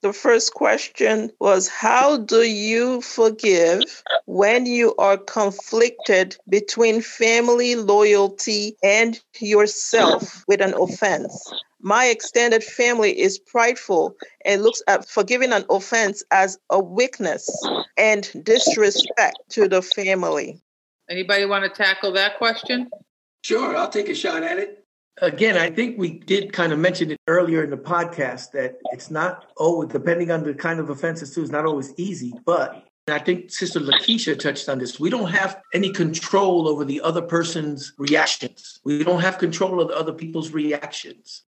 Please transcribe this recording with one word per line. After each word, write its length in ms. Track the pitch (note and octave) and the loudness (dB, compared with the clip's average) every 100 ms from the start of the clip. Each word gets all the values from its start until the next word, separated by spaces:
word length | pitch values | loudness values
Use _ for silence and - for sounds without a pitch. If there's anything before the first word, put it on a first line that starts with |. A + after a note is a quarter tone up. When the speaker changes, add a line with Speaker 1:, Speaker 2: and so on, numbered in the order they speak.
Speaker 1:
The 100 | G#3 | -4
first 400 | - C4 A#3 - | -2 2 4 2
question 760 | - G#3+ A3+ - - G#3+ A3 A3 - | 0 0 0 -2 -2 0 0 -2 -2
was, 280 | - F#3+ - | 2 4 2
"How 480 | - G#3+ A#3+ C#4 D4 | -2 2 4 4 2
do 260 | G#3+ A3+ | 2 2
you 600 | A#3 G#3 G#3+ A3+ B3 B3 | 4 0 -2 0 0 -2
forgive 1000 | A#3 - A3+ A3 A3+ F#3 E3 F3+ A#3 - - - | -6 2 2 2 2 4 4 4 0 -4 -4 -4
when 400 | - F#3 G3+ A#3+ | -2 2 4 4
you 300 | B3 A#3+ A#3 - | 0 2 2 4
are 220 | G3 G3 | 2 2
conflicted 1200 | G3 - G3+ G3 - A3+ A#3 A#3 - F#3+ F#3 - - | 0 -2 -2 -2 -4 0 0 0 0 2 2 -4 0
between 540 | G3 G3+ - A#3 A3 | 0 0 0 2 2
family 720 | A3+ - A3+ A#3 A#3+ A#3+ B3 | -2 -2 2 2 4 2 2
loyalty 1000 | A#3+ G#3 G3+ G#3+ G#3 G3 G3 - G#3+ G#3 A3 | 0 4 6 6 6 4 0 -6 -4 -6 0
and 380 | F#3+ G#3 A3+ A3+ _ - | 2 4 2 -2 _ -10
yourself 1040 | G#3 G#3 G#3+ - - A#3 F#3 D#3+ - - - | 2 4 4 0 0 4 4 2 -2 -12 0
with 140 | G3 | 2
an 100 | G3 | 2
offense? 800 | C#3 F3+ F#3 G#3 D#3+ - - - - - _ | 2 -2 0 0 0 -4 -12 -14 -16 -16 _
My 240 | F#3 G#3+ B3+ | 0 2 4
extended 580 | A3+ - A#3+ A#3+ A3+ | 2 0 2 4 2
family 540 | G#3+ - A#3+ A#3+ G#3 - | 0 0 0 4 2 2
is 200 | F#3+ G3 | 0 0
prideful 800 | _ A#3+ A#3 B3 - F3+ D#3+ - - _ - | _ 0 2 0 0 0 0 -4 -20 _ -2
and 160 | G3+ | 2
looks 200 | A3 A#3 - | 2 2 0
at 200 | G3 - | 0 0
forgiving 460 | - G3 B3 B3+ | -2 0 2 2
an 140 | A3 - | 0 0
offense 540 | F#3+ F#3+ A#3 G#3 G#3 - | -2 0 0 0 -2 0
as 280 | F#3+ F#3+ F#3+ _ | 2 2 -2 _
a 80 | F#3+ | -2
weakness 680 | F#3 F#3 B3+ - F#3 E3+ - - - - - - | 0 0 -2 0 -4 -4 -6 -8 -6 -6 -6 0
and 320 | G#3+ G#3+ G3 - | 2 2 -4 -10
disrespect 960 | E3 A#3 - - G#3 G3+ - - G3+ - _ | 0 2 2 2 2 2 -2 2 0 0 _
to 180 | - G3 | 2 4
the 140 | F#3 | 4
family." 800 | F#3 - F#3+ F#3+ F3 D3+ - D#3+ _ _ _ _ _ | 0 -4 -2 -2 0 -2 -4 -12 _ _ _ _ _
Speaker 2:
Anybody 340 | F3 F#3 G3+ | -8 -2 0
wanna 240 | G3 G3+ G3 | 0 0 -2
tackle 440 | G3 G3+ F#3+ G3+ | 0 0 0 -2
that 260 | F#3+ G3+ G3+ | 0 0 0
question? 500 | A#3 A3+ - B3 B3 - _ _ _ _ | -2 -2 -4 -6 -6 -12 _ _ _ _
Speaker 3:
Sure, 320 | - A3 C4 F3+ | -4 -2 -2 -2
I'll 140 | - | -2
take 180 | G#3 G3 | -2 -4
a 60 | |
shot 280 | D#3 F#3+ E3 | -4 -4 -4
at 140 | E3 F3 | -4 -6
it. 200 | G3+ - _ _ _ - | -6 -10 _ _ _ -2
Again, 360 | F3+ D3+ A3 F#3 | -2 2 2 2
I 100 | E3+ | 0
think 300 | E3 A#3+ A#3 | -2 -4 -2
we 120 | F3 | -6
did 440 | E3 - G3 G3 | -6 -2 -2 -2
kind 180 | - E3+ | -2 0
of 60 | D3+ | 2
mention 320 | F3 F3+ D#3+ | 0 0 -4
it 80 | D3+ - | -4 0
earlier 360 | E3+ E3+ E3 | 2 4 0
in 60 | D3+ | -2
the 80 | C3+ | -6
podcast 760 | C#3 F3 E3+ - C3 B2 - | -4 -2 -2 -4 -6 -6 -10
that 260 | C#3+ B2+ B2+ - | -6 -6 -6 -10
it's 180 | B2 - | -10 -8
not 400 | D#3 F3 F3+ - - | -4 -4 -6 -16 -2
always, 320 | D#3+ E3+ C#3+ | 0 0 -2
depending 400 | C#3+ E3+ E3+ E3+ | -4 -2 -2 0
on 140 | E3 | -2
the 100 | D3+ | -4
kind 260 | C#3 E3+ E3 | -6 -4 -4
of 80 | D3 | -6
offenses 460 | C#3 E3+ D#3+ C#3+ | -4 -6 -6 -8
too, 80 | E3+ | -8
it's 80 | D3 | -4
not 160 | D3 D#3 | -2 -2
always 260 | D3 C3+ - | -4 -6 -8
easy, 340 | F#3 E3 B2 A#2+ - | -8 -8 -10 -8 -2
but 380 | E3+ C3+ - _ _ - | 0 -2 -8 _ _ -6
I 120 | D3+ | -4
think 320 | D3+ F3+ - | -2 -4 -4
Sister 300 | - F3+ F3 | -8 -6 -4
Lakeisha 580 | C#3+ C3+ - A3+ - C#3+ | 0 0 0 -2 -2 -4
touched 280 | D3+ C3+ - | -4 -6 -6
on 80 | C3+ | -6
this. 200 | B2 - | -6 -4
We 120 | D#3 | -4
don't 200 | A#3+ F#3+ | -2 -2
have 300 | G3 F#3+ - _ | -2 -2 -6 _
any 160 | - G3 | -2 -2
control 800 | F#3+ D#3+ - - G3 G3 F3 D#3 | -2 -2 -2 -2 0 2 2 0
over 180 | D3 C#3+ | -2 -4
the 160 | C#3+ | -4
other 180 | D#3+ E3+ | -2 -4
person's 720 | E3+ E3+ E3 E3 D3+ C#3+ C3+ _ | -2 -2 -2 -4 -6 -8 -12 _
reactions. 840 | C#3 D#3 D#3 - B2 - - - | -2 0 0 -2 -8 -12 -20 -12
We 200 | - D3 | -4 -2
don't 160 | D#3 F3 | 0 2
have 160 | F3+ F#3 | 0 0
control 420 | E3+ D#3+ F#3+ F3+ | -4 -2 -2 0
of 80 | D#3+ | -2
the 80 | D#3+ | -2
other 160 | D#3+ | -6
people's 400 | E3 E3 D#3+ D#3 | -8 -8 -8 -8
reactions. 880 | D#3 D3+ C#3+ - - C#3+ A#2+ _ - _ | -4 -4 -4 -6 -14 -16 -20 _ -20 _